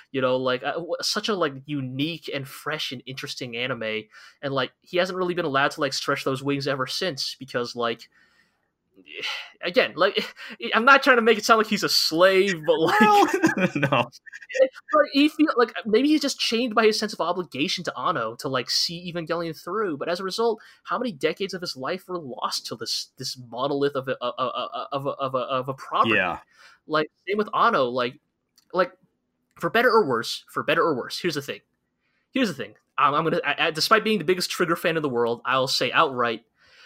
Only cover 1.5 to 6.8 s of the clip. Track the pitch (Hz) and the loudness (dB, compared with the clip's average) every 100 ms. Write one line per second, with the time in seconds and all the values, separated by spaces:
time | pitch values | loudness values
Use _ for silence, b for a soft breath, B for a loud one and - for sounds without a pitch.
1.5 | 135 135 147 131 131 151 165 - 139 135 | -4 -8 -6 -6 -4 -4 -4 -8 -8 -8
2.5 | - - 151 - 127 120 131 135 - 127 | -12 -8 -6 -6 -10 -12 -12 -10 -10 -10
3.5 | 117 127 120 110 110 107 B B B 139 | -6 -6 -4 -4 -6 -8 B B B -6
4.5 | 135 123 _ _ 170 180 180 180 175 165 | -2 -4 _ _ -2 -2 0 -2 -2 0
5.5 | 135 147 - 143 135 - 139 - 135 135 | 2 0 0 -2 -2 -2 -2 -2 -2 -2
6.5 | 143 139 135 | -2 -2 -2